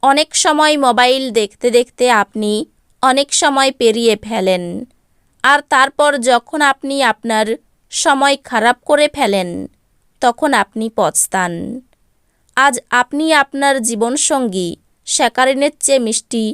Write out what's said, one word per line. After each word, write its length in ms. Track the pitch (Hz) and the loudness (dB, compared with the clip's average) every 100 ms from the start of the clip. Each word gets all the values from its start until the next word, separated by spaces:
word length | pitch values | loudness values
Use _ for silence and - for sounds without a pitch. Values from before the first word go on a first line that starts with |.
অনেক 280 | 269 277 311 - | 2 2 0 -2
সময় 380 | 349 302 302 302 | 0 2 2 2
মোবাইল 460 | 262 240 247 262 262 | 2 2 2 2 0
দেখতে 380 | 220 208 _ 247 | -2 -4 _ 0
দেখতে 340 | 233 247 _ 247 | 0 0 _ 2
আপনি 400 | 226 202 214 214 214 320 _ _ _ | 2 0 -4 -4 -4 -6 _ _ _
অনেক 260 | 262 262 277 | 0 0 -2
সময় 360 | - 311 269 269 | 0 0 2 0
পেরিয়ে 420 | 269 233 220 233 208 | 2 0 2 0 0
ফেলেন, 480 | 214 226 190 185 175 185 247 _ _ _ _ _ | -4 -4 0 -2 -4 -10 -14 _ _ _ _ _
আর 140 | 262 285 285 | 0 0 2
তারপর 420 | - - - 294 285 | 2 2 2 0 0
যখন 380 | 233 240 - 311 | 0 0 0 -2
আপনি 320 | 285 269 277 277 | 0 0 -6 -2
আপনার 440 | 254 214 233 220 220 226 _ _ _ | -2 -2 -4 -2 -2 -4 _ _ _
সময় 440 | - 330 269 277 277 | -4 0 2 2 0
খারাপ 340 | - 240 226 247 | -2 0 0 0
করে 220 | - 294 294 | 0 2 2
ফেলেন, 400 | 294 240 196 180 180 185 _ _ _ _ _ | 0 -2 0 -4 -8 -12 _ _ _ _ _
তখন 280 | 247 233 302 | -2 0 0
আপনি 320 | 254 - 226 220 | 0 -2 -6 -8
পছতান। 600 | 220 175 - - 190 180 170 190 240 254 _ _ _ _ _ _ - | -2 -2 -2 -4 -2 -4 -6 -10 -12 _ _ _ _ _ _ _ 0
আজ 180 | 277 247 - | 0 0 -4
আপনি 340 | 247 247 285 320 | -2 -2 -2 0
আপনার 420 | 311 277 277 277 269 | 2 0 0 0 0
জীবনসঙ্গী 840 | 220 226 233 285 - 285 240 185 175 - _ _ - | -2 -4 -2 -2 -2 -2 -2 -4 -6 -8 _ _ -8
স্যাকারিনের 680 | - 247 233 262 269 285 - | -2 0 2 0 2 -2 -2
চেয়ে 240 | - 269 233 | 0 0 0
মিষ্টি 380 | 220 - 240 220 | -6 -6 -4 -4